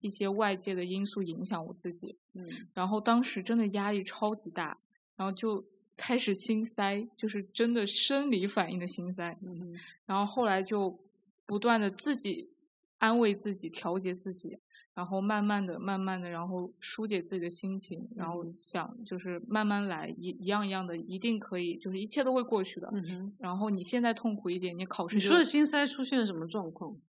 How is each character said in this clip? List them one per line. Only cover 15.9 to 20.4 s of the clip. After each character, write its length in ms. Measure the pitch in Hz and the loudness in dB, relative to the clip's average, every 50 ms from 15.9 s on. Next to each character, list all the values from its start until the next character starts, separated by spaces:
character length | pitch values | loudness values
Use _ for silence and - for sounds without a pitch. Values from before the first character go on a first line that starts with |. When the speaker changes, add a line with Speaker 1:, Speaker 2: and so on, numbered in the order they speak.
| 196 190 | -2 -2
Speaker 1:
慢 220 | 190 190 190 185 | 0 -2 -2 -4
地， 80 | 180 175 | -4 -6
然 180 | 170 165 170 180 | -6 -6 -6 -4
后 240 | 185 180 180 180 - _ | -4 -4 -6 -6 -10 _
疏 280 | - - - - 220 214 | -12 -12 -6 -6 -4 -2
解 120 | 208 185 | -2 -2
自 120 | 170 - | -2 -2
己 80 | 196 185 | -4 -4
的 100 | 170 175 | -4 -4
心 300 | 170 - - 190 190 196 | -6 -6 -6 -6 -6 -6
情， 180 | 190 - 170 160 | -8 -10 -10 -10
Speaker 2:
嗯 100 | - - | -10 -12
哼。 60 | 233 | -8
Speaker 1:
然 160 | 220 175 165 | -6 -6 -4
后 140 | 175 175 170 170 170 - | -4 -6 -6 -8 -10 -12
想 360 | - - - 180 160 - - - 233 | -16 -8 -6 -6 -6 -6 -8 -14 -12
就 120 | - 185 180 | -10 -10 -8
是 240 | 180 185 180 175 175 - | -6 -6 -8 -8 -6 -2
慢 180 | 208 214 214 | 0 0 2
慢 200 | 208 202 202 202 | 2 2 2 0
来， 220 | 196 175 156 156 - - - | -2 -4 -4 -6 -8 -8 -6
一， 100 | 170 180 - | -6 -8 -8
一 60 | - | -4